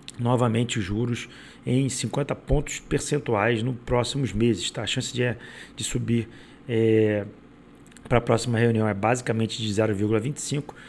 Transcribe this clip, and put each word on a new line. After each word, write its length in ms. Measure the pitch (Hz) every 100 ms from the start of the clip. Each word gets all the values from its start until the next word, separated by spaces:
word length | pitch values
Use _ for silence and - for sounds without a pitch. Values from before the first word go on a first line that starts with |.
| - -
novamente 600 | 120 123 120 117 120 117
os 60 | 92
juros 440 | 104 120 117 - - - -
em 240 | - 127 135
cinquenta 440 | - 113 139 139
pontos 460 | 139 - 139 147 -
percentuais 840 | - 147 - 147 - 107 110 117
nos 140 | 120 120 -
próximos 480 | 123 117 139 123
meses, 380 | 98 120 101 -
tá? 100 | -
A 60 | 107
chance 260 | 131 -
de, 220 | 120 123 117 - - - -
de 80 |
subir, 440 | 107 123 113 117 110 - - - -
é, 560 | 110 113 110 107 104 101 - - - - - - - -
pra 100 | 120
próxima 380 | - 117 123 113
reunião 300 | 117 110 107
é 80 | 98
basicamente 680 | 107 120 123 113 110 -
de 100 | 110
zero 220 | 101 110
vírgula 260 | 98 104 110
vinte 180 | 120 147
e 40 |
cinco, 320 | - 143 - -